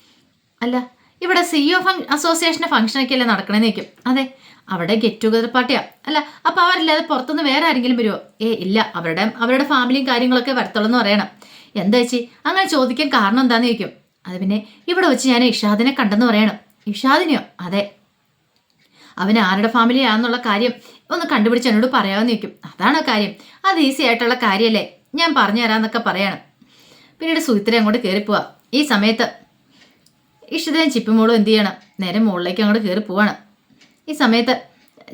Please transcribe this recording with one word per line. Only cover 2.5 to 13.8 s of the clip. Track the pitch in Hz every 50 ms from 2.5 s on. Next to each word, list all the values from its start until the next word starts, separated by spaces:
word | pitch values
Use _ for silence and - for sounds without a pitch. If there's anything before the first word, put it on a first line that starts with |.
| 330 - 330 -
ഫംഗ്ഷനൊക്കെ | 262 233 220 220 - 269 262 254 277
അല്ലേ | 262 247 233
നടക്കണേന്ന്?" | 214 196 196 - 202 214 220 226
ചോദിക്കും. | 196 185 - - _ _ - 240
"അതെ, | 254 269 269 262 - - _ - - _ _ -
അവിടെ | 196 175 170 165 220
ഗെറ്റ് | 220 233 220 220 - -
ടുഗദർ | 220 220 226 226 226
പാർട്ടിയാ." | 233 254 247 240 269 196 - - - _ -
"അല്ല, | - 311 302 302 - - - -
അപ്പൊ | 415 - 370
അവരില്ലാതെ | 349 349 370 349 320 320 302 311
പുറത്തുനിന്ന് | 320 - 302 254 254 - 294 311 320
വേറെ | 277 262 294 330 330
ആരെങ്കിലും | 285 254 240 247 247 240
വരുവോ?" | 233 214 190 - - - _ -
"ഏ, | 214 233 226
ഇല്ല, | - 180 185 196 226 208 - -
അവരുടെ, | 175 165 165 165 180 208 226 240 240
അവരുടെ | 233 233 254 269 285
ഫാമിലിയും | 269 294 262 247 247 254 277 262 262
കാര്യങ്ങളൊക്കെ | 247 240 247 254 254 254 240 277
വരത്തുള്ളൂ" | 262 247 208 - - 214 208 220
എന്ന് | 247 247
പറയണം. | 220 202 208 208 - - - _ - - - - - _ -
"എന്താ | 214 175 196 208 247
ചേച്ചി | 240 240 254 240 240 - - _ -
അങ്ങനെ | 302 349 381 392 381
ചോദിക്കാൻ | 330 285 262 233 247 247 302 277
കാരണം | 285 247 208 196 214 262
എന്താന്ന്?" | 269 247 233 226 247 240
ചോദിക്കും. | 233 -